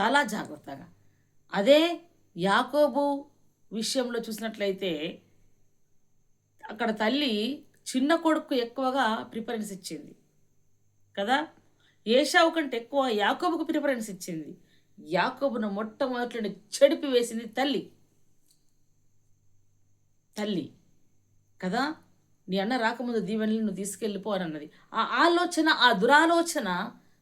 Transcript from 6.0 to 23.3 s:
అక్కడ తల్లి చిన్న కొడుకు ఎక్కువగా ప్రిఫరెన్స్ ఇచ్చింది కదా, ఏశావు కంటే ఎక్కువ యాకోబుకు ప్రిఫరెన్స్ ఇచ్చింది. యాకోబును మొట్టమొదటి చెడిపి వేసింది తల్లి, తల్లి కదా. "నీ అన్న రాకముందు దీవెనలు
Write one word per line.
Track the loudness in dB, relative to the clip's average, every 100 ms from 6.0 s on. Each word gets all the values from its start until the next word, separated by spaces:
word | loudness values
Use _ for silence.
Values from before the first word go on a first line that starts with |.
| _ _ _ _ _ _ -16
అక్కడ | -6 -4
తల్లి | 0 0 0 0 0 -2 -6 -14 _ -6 -2
చిన్న | 2
కొడుకు | 2 4 0 0
ఎక్కువగా | -2 -2 -2 -2 0 0 -2
ప్రిఫరెన్స్ | -6 -12 -8 -8 -8
ఇచ్చింది | -10 -12 -12 -14 -20 _ _ _ _ _ _ _ _ _ -6
కదా, | -2 -2 -2 -12 _ _ _ _ 2
ఏశావు | 4 4 4 4
కంటే | 2 -2 -6
ఎక్కువ | -2 0 2
యాకోబుకు | 2 0 0 0 -2
ప్రిఫరెన్స్ | -2 -2 0 -2 -4
ఇచ్చింది. | -10 -10 -10 -10 -16 _ _ _ -20
యాకోబును | -4 0 0 -2 -2 -2 -4
మొట్టమొదటి | -4 -6 -4 -4 -2 -4 -6 -8
చెడిపి | -8 -12 4 6 6 2
వేసింది | 2 0 -4 -8
తల్లి, | -4 -2 -2 -6 -16 _ _ _ _ _ _ _ _ _ _ _ _ _ _ _ _ _ _ _ _ _ _ _ -8
తల్లి | -4 -4 -6 -14 _ _ _ _ _ _ _ _
కదా. | -4 -2 -2 -6 _ _ _ _ -6
"నీ | -2
అన్న | 0 0
రాకముందు | 0 -2 -4 -4
దీవెనలు | -2